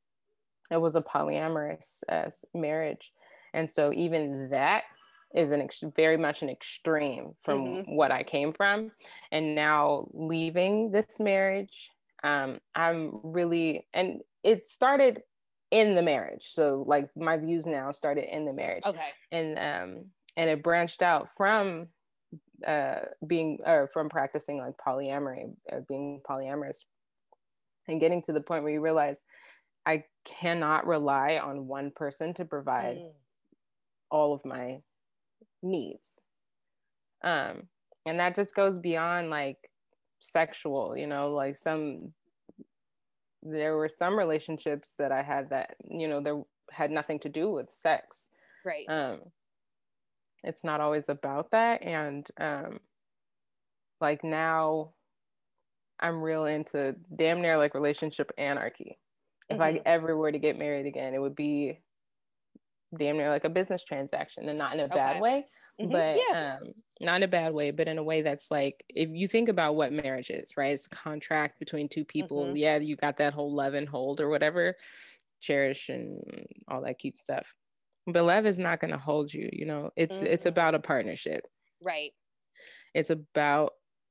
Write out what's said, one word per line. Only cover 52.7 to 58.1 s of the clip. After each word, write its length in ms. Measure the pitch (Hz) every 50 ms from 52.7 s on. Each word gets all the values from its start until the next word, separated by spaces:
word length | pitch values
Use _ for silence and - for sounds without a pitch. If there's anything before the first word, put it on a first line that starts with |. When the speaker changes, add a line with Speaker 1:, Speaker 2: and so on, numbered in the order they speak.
| - - _ _ _ _ _ _ _ _ _ _ _ _ _ _ _ _ _ _ _ _ _ _ _ -
Speaker 1:
like, 240 | 156 147 151 151 -
now 680 | 160 156 160 160 165 160 160 160 156 160 156 156 160 _ _ _ _ _ _ _ _ _ _ _ _ _ _ _ _ _ _ _ _ _ -
I'm 200 | - 170 165 160
real 220 | 160 160 160 160 156
into 500 | 151 151 151 151 - - 143 139 135 127 - - - 165
damn 280 | - 160 160 170 175
near, 160 | 175 165 160 156
like, 160 | 147 147 -
relationship 560 | 139 147 147 147 - 160 156